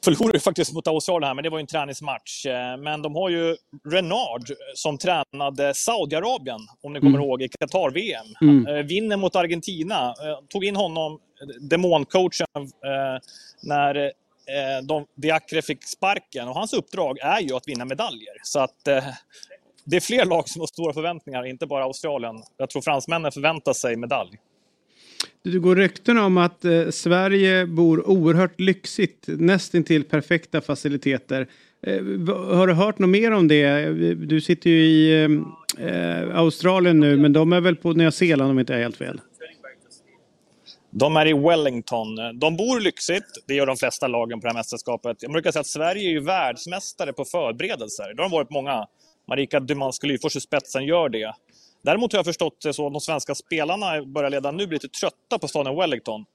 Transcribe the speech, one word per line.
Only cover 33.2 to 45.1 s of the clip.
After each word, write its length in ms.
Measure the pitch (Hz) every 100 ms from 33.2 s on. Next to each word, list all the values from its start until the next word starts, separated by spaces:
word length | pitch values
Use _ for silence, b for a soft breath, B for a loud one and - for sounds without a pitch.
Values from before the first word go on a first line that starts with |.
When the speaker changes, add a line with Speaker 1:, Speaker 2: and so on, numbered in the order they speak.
| 226
Speaker 2:
om 180 | 214 165
det? 360 | 151 143 143 156 160 170
Du 260 | 170 160 156
sitter 300 | - 170 -
ju 140 | 165
i, 400 | 160 160 156 156
eh, 60 | 156 151 151 - - - -
eh, 520 | 175 170 85 175 175
Australien 600 | 165 156 175 185 180 160
nu, 160 | 147 143
men 160 | 147
de 200 | 147 160
är 80 | 175
väl 160 | 180 170
på 160 | 170
Nya 180 | 165 160
Zeeland 400 | 156 180 147 135
om 80 | 135
inte 140 | 123
jag 60 | 127
är 20 |
helt 140 | 117 -
fel. 240 | - - - _ - - 135 131 _ - _ _ _ _ _ _ b b _
Speaker 1:
De 260 | - 139 156
är 100 | 156
i 60 |
Wellington. 1080 | 151 147 170 147 123 - 117 110 110 117 117
De 180 | 151 165
bor 240 | 220 254
lyxigt. 440 | 196 - - 180 - - _
Det 80 |
gör 120 | 139 135
de 100 | 127
flesta 320 | 127 - 135
lagen 320 | 120 117 117
på 60 | 120
det 60 |
här 60 | 117
mästerskapet. 580 | 113 117 - 117 120